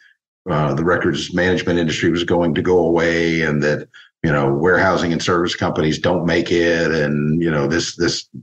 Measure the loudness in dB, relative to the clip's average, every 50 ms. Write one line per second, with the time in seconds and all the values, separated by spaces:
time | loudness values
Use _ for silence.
0 | _ _ _ _ _ _ _ _ -6 -4 -2 0 0 0 0 0 0 0 0 0
1 | 0 -2 -2 -4 -6 -4 -2 -2 0 0 0 0 -2 -2 0 0 0 -2 -2 -2
2 | 0 0 0 0 0 0 0 0 0 0 0 0 0 2 2 2 4 2 2 2
3 | 2 0 0 0 0 0 0 0 0 0 0 0 0 0 -2 -2 -6 -10 -18 -20
4 | -20 _ _ _ -2 -2 0 0 0 0 0 0 2 2 2 4 2 2 2 0
5 | 0 -2 -2 -2 0 0 0 0 0 -2 -2 -2 -2 -2 0 0 0 0 0 0
6 | 0 0 0 0 0 0 0 0 0 0 2 2 2 2 2 2 0 0 0 0
7 | 0 0 0 0 0 0 0 0 0 0 0 0 0 0 0 -2 -2 -4 -4 -2
8 | -2 -2 -2 -4 -8 _ -18 -14